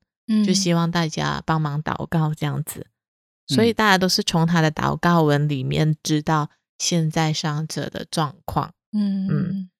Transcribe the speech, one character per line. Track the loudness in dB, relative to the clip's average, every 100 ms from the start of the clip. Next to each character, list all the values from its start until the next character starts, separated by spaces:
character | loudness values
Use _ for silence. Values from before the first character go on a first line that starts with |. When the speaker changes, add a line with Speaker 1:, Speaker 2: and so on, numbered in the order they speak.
| _ _ -2
Speaker 1:
嗯。 | 2
Speaker 2:
就 | 2
希 | 2 2
望 | 2 2
大 | 0 -2
家 | -2 -4 -4 -2
帮 | -2
忙 | 0 -4
祷 | -4 -6 -2
告 | 0 0
这 | 0
样 | -4 -4
子。 | -8 -10 -16 _ _ _ _ _ -2
Speaker 3:
嗯。 |
Speaker 2:
所 | 2
以 | 2
大 | 4 4
家 | 4
都 | 2
是 | 0
从 | 0 2
他 | 2 4
的 | 2
祷 | 2 -2 0
告 | 2 4
文 | 4 4 2
里 | -2
面 | -2 0 0 0
知 | 0 -2
道 | 0 -2 -2 _ _ -8
现 | -2 0 0
在 | 0 0
伤 | -2 -4 -4 -6
者 | -6 -8
的 | -8 -6
状 | -4 -4 -6
况。 | -6 -6 -6 _ _
Speaker 1:
嗯。 | -2 -2 -2 -2
Speaker 2:
嗯。 | -2 -2 -6 -10 _